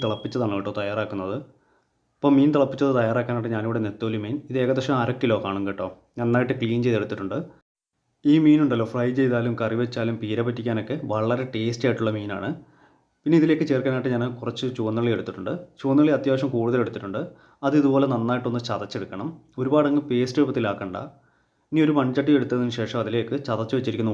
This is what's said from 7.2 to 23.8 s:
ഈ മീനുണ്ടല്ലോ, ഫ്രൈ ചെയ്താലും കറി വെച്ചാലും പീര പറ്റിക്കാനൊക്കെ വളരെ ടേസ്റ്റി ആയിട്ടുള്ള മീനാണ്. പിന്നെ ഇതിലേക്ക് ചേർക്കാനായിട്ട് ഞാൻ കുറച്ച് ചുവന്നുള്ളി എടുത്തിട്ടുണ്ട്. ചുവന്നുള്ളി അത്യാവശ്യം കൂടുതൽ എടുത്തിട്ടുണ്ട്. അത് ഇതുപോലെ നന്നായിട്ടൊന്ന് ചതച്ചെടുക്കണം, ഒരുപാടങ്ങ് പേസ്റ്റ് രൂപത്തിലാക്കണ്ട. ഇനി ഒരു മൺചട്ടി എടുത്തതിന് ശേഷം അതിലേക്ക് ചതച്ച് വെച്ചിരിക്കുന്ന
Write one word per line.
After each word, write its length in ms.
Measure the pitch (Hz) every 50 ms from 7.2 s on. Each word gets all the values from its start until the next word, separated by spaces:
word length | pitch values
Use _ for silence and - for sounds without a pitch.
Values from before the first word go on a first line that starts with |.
| 98 95 101 143 170 - - _ _ _ _ _ _ _ _ _ _ _ _ _ - 147
ഈ 20 | 147 160 156
മീനുണ്ടല്ലോ, 420 | 151 151 151 151 135 123 113 110 - -
ഫ്രൈ 140 | 127 120 123 123 135
ചെയ്താലും 360 | 135 127 120 117 117 120 117 117
കറി 160 | 117 110 113 117 123
വെച്ചാലും 340 | 120 120 120 113 113 113 104 110
പീര 180 | 104 107 113 117 123
പറ്റിക്കാനൊക്കെ 500 | 117 113 113 120 113 107 104 - 131 165 165 - 107
വളരെ 320 | 107 110 113 123 127 131 131 -
ടേസ്റ്റി 320 | 110 110 117 117 117 - 123
ആയിട്ടുള്ള 240 | 117 117 113 110 107 107
മീനാണ്. 340 | 104 104 98 92 92 123 170 - - _ _ _ _ _ _ _ _ _ _ _ -
പിന്നെ 140 | 147 165 165
ഇതിലേക്ക് 260 | 151 156 156 160 170 156
ചേർക്കാനായിട്ട് 420 | 139 127 131 135 127 127 127 131 123
ഞാൻ 100 | 117 123 127 120 -
കുറച്ച് 260 | - 120 113 - 131 127 120 -
ചുവന്നുള്ളി 340 | 110 110 110 117 120 120 113 95
എടുത്തിട്ടുണ്ട്. 360 | - - 98 98 90 107 156 175 - - _ _
ചുവന്നുള്ളി 320 | - 139 135 147 151 156 143 127
അത്യാവശ്യം 320 | - 139 131 131 139 135 131 117
കൂടുതൽ 240 | 113 117 120 123 113
എടുത്തിട്ടുണ്ട്. 360 | 110 - 101 101 98 98 123 165 170 - - - _ _ _ 143 139
അത് 100 | 147 151 143
ഇതുപോലെ 240 | 135 135 135 139 131 127
നന്നായിട്ടൊന്ന് 480 | 117 113 117 123 123 120 123 117 120 120 -
ചതച്ചെടുക്കണം, 580 | 107 98 101 98 - 113 95 - 95 95 113 165 165 - _ _ - 131
ഒരുപാടങ്ങ് 420 | 131 135 143 151 147 143 143 147 143 143
പേസ്റ്റ് 300 | 127 120 127 127 127 151 143
രൂപത്തിലാക്കണ്ട. 540 | 131 - 127 113 104 98 - 101 95 90 101 131 - - _ _ _ _ _ _ _ _ _ _ -
ഇനി 100 | 151 156 156
ഒരു 100 | 151 151 143
മൺചട്ടി 340 | 131 127 127 143 135 151 147 139
എടുത്തതിന് 360 | 123 113 123 123 123 120 117
ശേഷം 220 | 120 110 107 - 120
അതിലേക്ക് 340 | 110 107 113 117 110 - 127 143 -
ചതച്ച് 300 | - 113 107 113 113 -
വെച്ചിരിക്കുന്ന 340 | 131